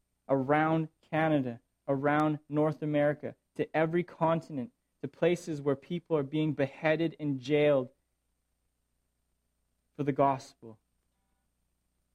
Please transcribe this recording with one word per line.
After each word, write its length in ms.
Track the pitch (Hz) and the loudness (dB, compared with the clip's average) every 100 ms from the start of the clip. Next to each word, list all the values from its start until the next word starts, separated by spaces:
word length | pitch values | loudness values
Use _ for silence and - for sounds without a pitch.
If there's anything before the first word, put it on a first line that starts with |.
| _ _ - | _ _ -2
around 580 | 139 131 151 156 160 156 _ - | 0 2 2 2 0 -2 _ -6
Canada, 500 | 156 160 147 127 117 _ _ - | 0 2 2 -2 -8 _ _ -4
around 500 | 139 143 147 156 147 - | -2 2 2 2 -2 -4
North 360 | 147 156 151 | -2 0 -2
America, 500 | 151 147 147 143 120 - _ - | -2 0 0 0 -8 -14 _ -8
to 120 | - 151 | -4 0
every 280 | 160 170 | 0 0
continent, 640 | 170 - 165 165 - 147 117 _ _ _ | -4 -2 0 0 -4 -10 -10 _ _ _
to 60 | 139 | -10
places 540 | - 170 175 - 147 | 0 0 0 -4 -6
where 140 | 143 139 | -2 -2
people 400 | - 175 - 156 | -4 -8 -2 -2
are 80 | |
being 300 | 135 156 156 | -2 0 0
beheaded 600 | 143 135 - 156 156 165 - | 0 -2 -2 0 0 -2 -4
and 220 | 151 131 | -6 -4
jailed 480 | 123 147 147 139 127 _ _ _ _ _ _ _ _ _ _ _ _ _ _ _ _ _ _ _ _ - | 0 2 4 4 0 _ _ _ _ _ _ _ _ _ _ _ _ _ _ _ _ _ _ _ _ -6
for 60 | |
the 80 | 143 | -2
gospel. 640 | 135 139 131 - - 113 113 _ _ _ _ _ _ _ _ _ _ _ _ _ | 2 2 2 -6 -20 -20 -20 _ _ _ _ _ _ _ _ _ _ _ _ _